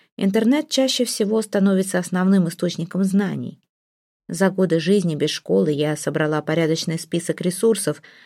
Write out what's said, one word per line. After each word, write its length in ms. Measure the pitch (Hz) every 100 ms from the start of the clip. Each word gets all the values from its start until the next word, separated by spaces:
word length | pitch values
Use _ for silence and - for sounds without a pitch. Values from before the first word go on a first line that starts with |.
| _ -
интернет 520 | 196 220 226 285 302
чаще 360 | - 262 - 240
всего 360 | - 202 220
становится 560 | 220 202 196 190 190 180
основным 520 | 175 180 185 196 170
источником 540 | - 180 170 165 180
знаний. 560 | 190 196 190 143 123 - _ _ _ _ _ _ -
За 200 | 170 190
годы 300 | 190 185 160
жизни 360 | 160 208 170 147
без 160 | 151
школы 400 | - - 190 170
я 240 | 143 151 151
собрала 460 | - 147 151 151
порядочный 580 | 151 160 156 160 - 165
список 420 | - 170 - 151
ресурсов, 600 | 175 175 226 220 - 151 - -